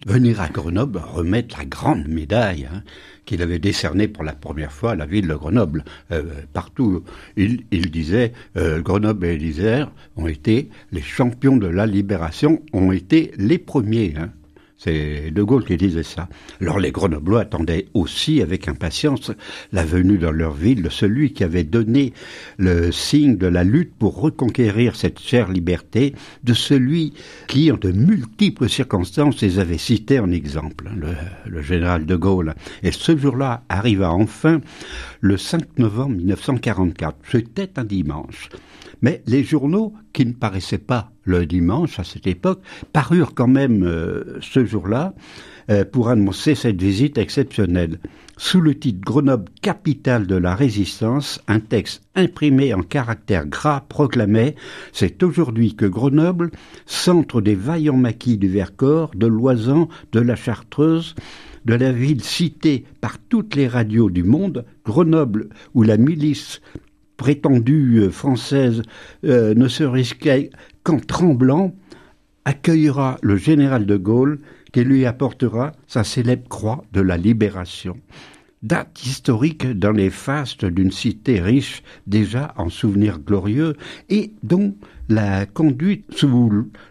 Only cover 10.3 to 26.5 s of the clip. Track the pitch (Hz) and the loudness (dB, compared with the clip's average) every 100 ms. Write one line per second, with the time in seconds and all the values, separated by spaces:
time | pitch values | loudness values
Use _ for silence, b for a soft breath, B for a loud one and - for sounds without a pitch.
10.3 | 76 113 113 156 B B 78 - - 123 | -4 0 0 -2 B B -10 -6 -2 -2
11.3 | 120 135 131 92 90 110 98 101 92 82 | 2 2 4 2 0 0 0 0 -2 -4
12.3 | - 151 156 - 98 95 92 90 160 156 | 0 2 2 -2 0 2 2 2 2 2
13.3 | - 107 175 - 143 104 113 95 76 85 | -2 0 0 0 -2 0 0 0 -4 -10
14.3 | - - b b _ - 78 76 73 78 | -12 -20 b b _ -2 -2 -2 -6 -4
15.3 | 82 101 131 - 82 95 82 - - 87 | 0 2 2 2 0 0 0 -6 -10 -12
16.3 | B B B 87 98 76 80 90 73 82 | B B B -4 -2 -2 -2 -2 -2 0
17.3 | 113 95 80 82 85 - 104 76 - 151 | 0 0 -4 -2 -2 -2 -2 -2 -4 0
18.3 | 156 80 90 - - 85 - 151 135 - | 0 0 -2 -6 -6 -6 -2 -2 -2 -6
19.3 | - B B B 92 80 90 92 98 82 | -12 B B B -4 0 2 4 2 0
20.3 | 78 80 71 98 127 80 - 101 123 143 | -2 -4 0 0 0 -2 -2 0 0 -2
21.3 | - 92 87 78 117 110 131 131 B B | -2 -2 -2 0 0 2 2 0 B B
22.3 | B B - 92 87 85 - - 147 147 | B B -2 2 2 0 -2 0 4 4
23.3 | 98 90 87 92 147 - - 101 - 151 | 4 2 4 4 2 0 -2 -2 0 -4
24.3 | - 123 - 110 104 120 - 90 - - | -2 -2 0 0 2 0 0 -4 -4 -2
25.3 | 123 92 92 87 85 - 110 139 B B | 0 0 -2 -2 -2 -2 0 0 B B
26.3 | B 120 | B -2